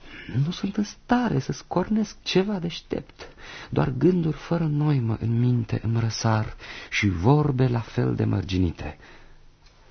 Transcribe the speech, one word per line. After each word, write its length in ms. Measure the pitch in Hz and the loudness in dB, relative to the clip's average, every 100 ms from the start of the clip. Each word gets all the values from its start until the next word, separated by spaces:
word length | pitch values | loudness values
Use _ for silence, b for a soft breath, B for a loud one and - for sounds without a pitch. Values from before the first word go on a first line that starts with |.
| B B - 104 147 | B B -6 -2 -2
Nu 60 | |
sunt 260 | - 196 202 | -2 -4 -2
în 60 | |
stare 560 | 208 - - 247 240 135 | -4 -6 0 0 2 0
să 120 | - | -2
scornesc 680 | 143 - 170 185 214 208 - | -8 -4 -2 0 0 0 -4
ceva 360 | - 180 196 202 | 0 2 2 -2
deștept, 680 | 165 - - - - - - - B B B | -4 -8 -6 -6 -6 -14 -18 -16 B B B
doar 200 | 139 147 | 0 0
gânduri 480 | 123 156 185 160 143 | 2 4 4 0 -2
fără 260 | - 170 | -2 0
noimă 540 | 160 147 151 143 113 110 | 0 2 2 2 2 0
în 200 | 113 117 | 0 2
minte 400 | 123 123 110 117 | 4 2 0 -2
îmi 160 | 113 113 | 0 0
răsar 560 | 113 - 113 110 107 - B B B | 0 0 2 2 0 -8 B B B
și 200 | - 104 | 0 0
vorbe 580 | 87 101 151 147 127 131 | 4 4 6 4 2 2
la 120 | 120 | 0
fel 360 | 110 - 127 113 | -2 -2 -2 0
de 80 | |
mărginite. 760 | 110 104 92 92 90 73 76 - B B B B B - - - - | 0 0 0 0 0 -2 -10 -12 B B B B B -20 -20 -20 -20